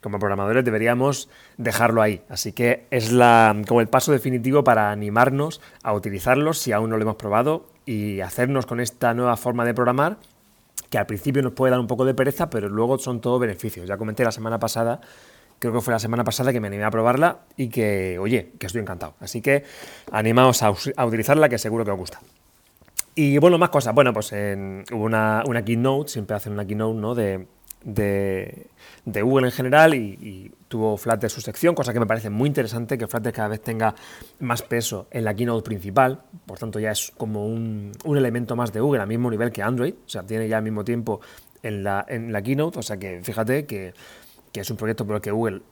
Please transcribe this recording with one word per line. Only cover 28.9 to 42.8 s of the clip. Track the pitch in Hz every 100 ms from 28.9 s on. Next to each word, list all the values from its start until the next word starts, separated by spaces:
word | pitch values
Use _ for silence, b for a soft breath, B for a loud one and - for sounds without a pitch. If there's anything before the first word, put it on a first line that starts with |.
| B
de | - 104
Google | 113 135 127
en |
general | 123 127 147 160
y, | 143 107 95
y | 107 95 95 - _
tuvo | 117 110 107
Flutter | 117 113 113
su | -
sección, | 117 - 170
cosa | 165 123
que | 120
me | 110
parece | 113 107
muy | 104 143
interesante, | 143 117 117 113 135
que | 110
Flutter | 120 110
cada | 113 107
vez | 107
tenga | - 113 110 - B B B _
más | 127 117
peso | - 117 117 104 98
en | 123
la | 110
keynote | 101 120 113
principal, | 113 104 98 98 131 139 _ 175
por | - 92
tanto | 113 107
ya | 107
es | 104 - _
como | 110 107 104
un, | 113 113 107 101 101
un | 160 143
elemento | 127 120 117 120
más | 120
de | 104
Google, | 135 135
al | 101
mismo | 117 123
nivel | 107 117
que | -
Android, | 104 123 135
o | - -
sea, | 107
tiene | 92 110 110
ya | 110
al |
mismo | 110 107
tiempo | 101 117 113 104 B B B _
en | 117 104
la, | 98 98 -
en | 120 117
la | 107
keynote, | 104 135 156
o | 143